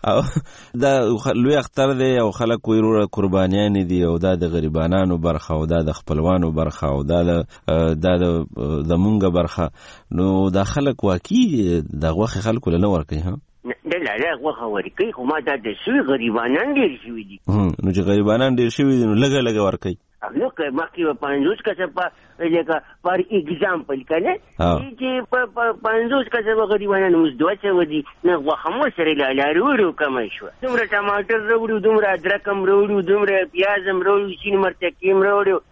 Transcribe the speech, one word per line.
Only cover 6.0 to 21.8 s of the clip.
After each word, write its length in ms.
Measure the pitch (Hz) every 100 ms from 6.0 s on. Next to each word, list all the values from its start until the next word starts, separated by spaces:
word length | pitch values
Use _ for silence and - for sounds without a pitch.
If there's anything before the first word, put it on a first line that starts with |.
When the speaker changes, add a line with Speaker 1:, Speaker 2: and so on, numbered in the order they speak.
| - 78 82 92 82
Speaker 1:
برخه 360 | 80 78 - 78
او 160 | 69
دا 200 | 71 87
د، 80 | 85 85 - - -
اه، 260 | 80 80
دا 220 | 78 87 90
د، 80 |
اه، 560 | 90 82 80 - 67 78 78
زمونږ 420 | 85 98 107 95
برخه.» 360 | 87 82 - 82 - - - _
نو 380 | 85 95 95 95
دا 140 | 95
خلک 400 | 98 147 143 131
واقعي 800 | 101 90 - 220 247 135 95 85 76 73
د 20 | 80
غوښې 340 | 80 110 - 113
خلکو 240 | 113 98
له 80 | 85
نه 100 | 101
ورکوي، 300 | 90 76 78
ها؟ 160 | 87 113 _ _
Speaker 2:
نه، 100 | 123 123
نه، 120 | 160 170
لا، 160 | 139 104
لا، 80 | 156 143
غوښه 240 | 147 120 117
ورکوي، 380 | 101 107 - 214
خو 120 | -
ما 140 | 127 156 131
دا 100 | 139
د 120 | 110 101
سوي 160 | - 269
غریبانان 720 | 151 135 117 113 117 143 254
ډېر 180 | 285 220 127 113
شوي 180 | 117
دي. 140 | 101 98 -
Speaker 1:
هم، 180 | 104 95 76
نو 80 | 92
چې 80 | 92
غریبانان 560 | 90 101 104 110 131 123
ډېر 120 | 120
شوي 260 | 117 139 131
دي، 60 | 117
نو 80 |
لږه 260 | 107 139 139 120
لږه 160 | 107 98
ورکوي. 300 | - 95 87 _ _ 107
Speaker 2:
نو 220 | 262 330
که 140 | - 147 135
مخکې 240 | 165 - 160
به 80 | 139
پنځوس 340 | 143 139 143 214 -
کسه 200 | 175